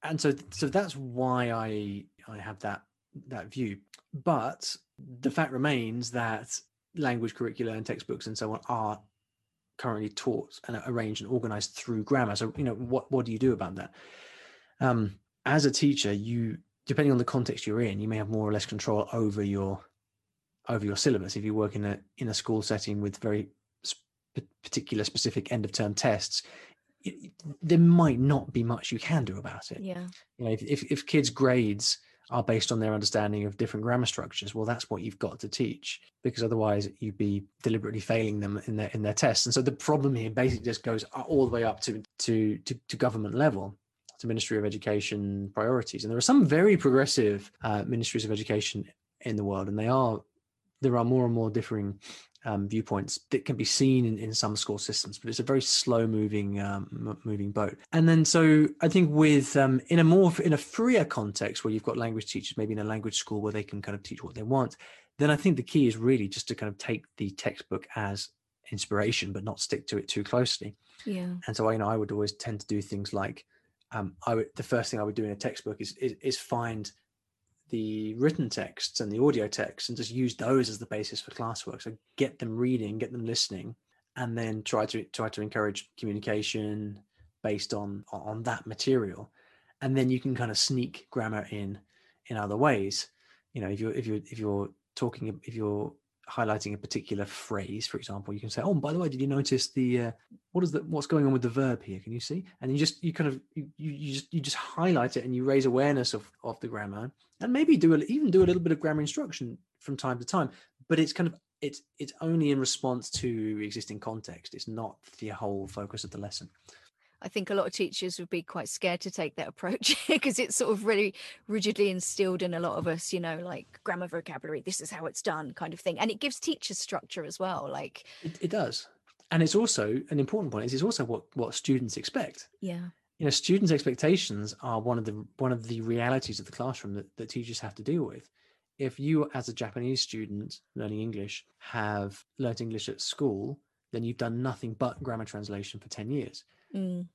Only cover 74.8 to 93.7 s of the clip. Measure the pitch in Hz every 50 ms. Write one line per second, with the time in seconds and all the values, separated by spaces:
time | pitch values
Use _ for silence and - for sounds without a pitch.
74.8 | 113 - - 113 107 107 101 110 110 107 101 101 - 127 - - - 110 104 -
75.8 | - 104 - - 131 127 107 - - 139 123 - - - - 120 120 117 113 110
76.8 | 104 - - _ _ _ _ _ _ _ _ _ _ _ _ _ _ _ - 113
77.8 | 110 107 107 107 107 107 107 117 127 151 160 165 151 117 - - - - - -
78.8 | - - - - 117 107 101 110 127 147 139 123 104 104 - - 104 - - -
79.8 | - - 120 117 120 107 113 127 131 123 110 - 123 113 131 135 123 110 110 104
80.8 | 113 - - 107 107 - - - - - - - 120 113 117 - - - 117 117
81.8 | - 117 110 110 _ _ _ - 139 127 - - - 117 110 113 123 127 127 120
82.8 | 110 101 104 110 120 - 123 123 113 113 117 113 - - 202 190 - 113 117 _
83.8 | _ _ _ _ _ _ _ - 127 120 117 117 117 113 107 107 104 - - 113
84.8 | 107 107 - 113 98 - - - 117 110 - - 107 104 - 113 107 104 101 -
85.8 | - _ _ - - 110 101 107 104 - 107 104 104 - - 110 107 104 104 107
86.8 | 107 104 104 101 - _ _ _ - _ _ _ _ 110 104 101 - - - 104
87.8 | 104 101 101 98 101 _ - 98 - 104 110 113 117 123 113 - - 110 110 -
88.8 | - - 131 127 113 98 87 - 107 - _ _ _ _ _ _ _ _ _ _
89.8 | - 135 135 135 131 127 127 127 - 139 127 120 123 113 107 - - - 139 127
90.8 | 120 - - - - _ - 127 113 110 107 107 101 - - 104 101 98 98 98
91.8 | _ _ _ _ _ _ _ _ _ - 120 107 104 101 101 107 131 151 135 107
92.8 | 98 98 101 - - - _ _ _ _ - _ _ _ _ 135 104 92